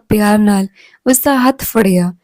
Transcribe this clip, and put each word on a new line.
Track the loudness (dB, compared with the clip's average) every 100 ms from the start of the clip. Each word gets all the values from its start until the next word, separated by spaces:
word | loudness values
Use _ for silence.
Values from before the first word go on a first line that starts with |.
| -2
ਪਿਆਰ | -2 2 2
ਨਾਲ | 2 0 -2 -10 -20 _ -2
ਉਸ | -2
ਦਾ | 0 0
ਹੱਥ | 0 -2
ਫੜਿਆ, | -4 -2 0 0 -2 -6